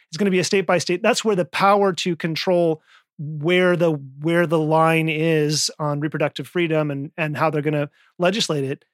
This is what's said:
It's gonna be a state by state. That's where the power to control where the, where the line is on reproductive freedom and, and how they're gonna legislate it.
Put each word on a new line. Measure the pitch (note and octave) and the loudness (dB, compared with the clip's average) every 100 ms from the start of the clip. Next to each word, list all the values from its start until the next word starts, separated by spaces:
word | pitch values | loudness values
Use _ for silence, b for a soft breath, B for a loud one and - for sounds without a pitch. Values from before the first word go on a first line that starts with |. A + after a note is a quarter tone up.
| b | b
It's | D#3 | -2
gonna | G3+ | 0
be | F#3 | 0
a | |
state | D#3 G3 F#3+ | 0 0 0
by | F3 | 0
state. | - F3 | 0 -2
That's | A3 B3+ | 0 0
where | A3 | 0
the | F#3 | 0
power | D#3 - G3 G3+ G3 | -2 0 4 4 2
to | E3+ F#3 | 0 -4
control | D#3+ E3 D3+ F#3+ F3 E3+ D#3 b b b - | -4 -4 -4 0 2 2 -2 b b b -12
where | D3 D#3 D#3+ F3+ F3+ E3+ | -10 -4 0 2 4 2
the, | E3+ D3 C3+ C#3 | 2 0 -6 -6
where | D#3 E3+ E3 | 0 2 2
the | E3 | 0
line | D#3 D#3+ D#3+ D#3+ D#3+ | 2 4 4 2 0
is | D#3 E3 D#3 D3+ D3 - - | 0 0 2 0 0 -4 -4
on | D3 C#3+ | -4 -4
reproductive | D3+ D#3 D3 - C3+ | -4 -2 -4 -4 -6
freedom | F3+ E3 D#3 D3+ | -2 0 0 -2
and, | C#3 D3 - | -6 -8 -6
and | D#3 C#3 | -6 -2
how | D#3+ | -2
they're | D3+ | 0
gonna | D3 D3 C#3+ b b b | -2 -2 -4 b b b
legislate | F3+ G#3 - D3 | 0 0 -2 -2
it. | C3+ D3+ _ | -4 -6 _